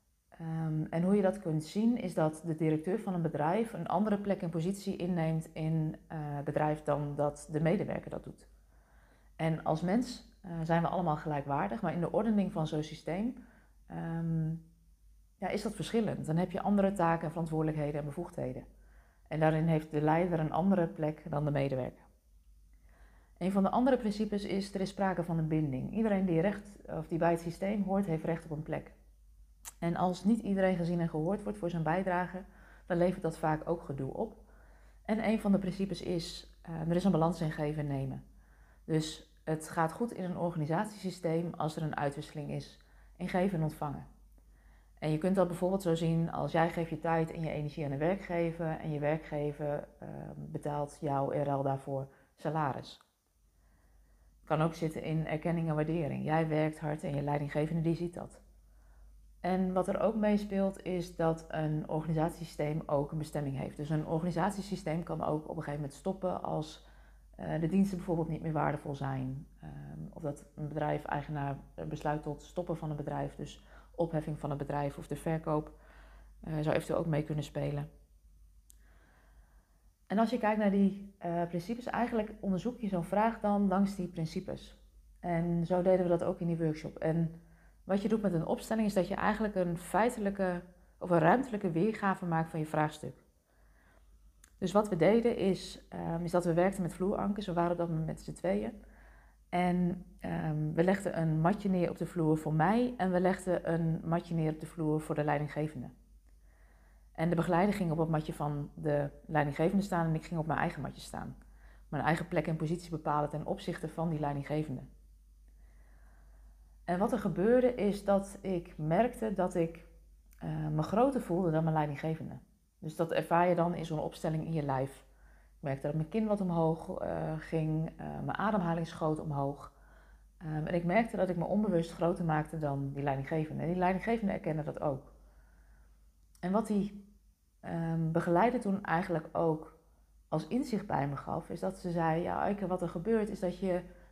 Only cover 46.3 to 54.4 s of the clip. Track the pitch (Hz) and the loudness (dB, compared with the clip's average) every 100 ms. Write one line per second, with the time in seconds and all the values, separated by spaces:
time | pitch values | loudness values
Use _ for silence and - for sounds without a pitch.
46.3 | 143 143 160 165 165 165 156 165 165 160 | -2 0 2 2 2 -4 -4 0 0 0
47.3 | - 160 151 151 - 143 139 160 196 - | -2 -4 -4 -4 -4 -4 0 0 0 -2
48.3 | 170 170 165 160 156 156 147 147 156 - | -2 0 -2 -4 -4 -4 0 0 0 -2
49.3 | 151 147 143 147 147 - - - 139 151 | -4 -2 -2 -4 -4 -6 -14 -12 -10 -10
50.3 | 147 143 160 147 147 147 - 151 139 139 | -10 -8 -6 -4 -2 -4 -4 -2 0 0
51.3 | 151 143 139 139 135 - 135 139 - _ | 0 0 2 0 -2 -4 -6 -6 -14 _
52.3 | _ 156 156 143 123 131 - _ _ _ | _ -4 0 0 -2 -10 -18 _ _ _
53.3 | _ _ _ _ _ _ _ _ _ - | _ _ _ _ _ _ _ _ _ -20
54.3 | _ | _